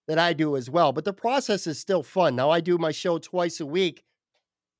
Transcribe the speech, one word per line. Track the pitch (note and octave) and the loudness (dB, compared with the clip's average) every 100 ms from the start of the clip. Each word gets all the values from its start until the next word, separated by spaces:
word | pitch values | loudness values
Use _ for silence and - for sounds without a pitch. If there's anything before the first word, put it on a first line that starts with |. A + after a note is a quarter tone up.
| - | -4
that | D#3 | 0
I | E3+ | 2
do | D#3 D3+ C#3 | 2 0 -2
as | B2 | -2
well. | E3 D3+ | 2 2
But | C#3 | 2
the | G3 | -4
process | F#3+ A#3+ C4+ - G3+ F3 | -4 -2 -2 0 -2 -2
is | C#3 | -8
still | - F#3 | -2 -2
fun. | - F#3 E3 | 0 2 2
Now, | B2 C#3+ | 2 2
I | E3+ | 2
do | E3+ F3 | 2 0
my | D#3+ | 0
show | - F3+ E3 | -2 -2 -2
twice | - F3+ F3 - | -4 -2 -2 -4
a | C#3+ | -4
week, | F3 F3+ B2+ _ _ _ _ _ _ _ _ | 0 0 -2 _ _ _ _ _ _ _ _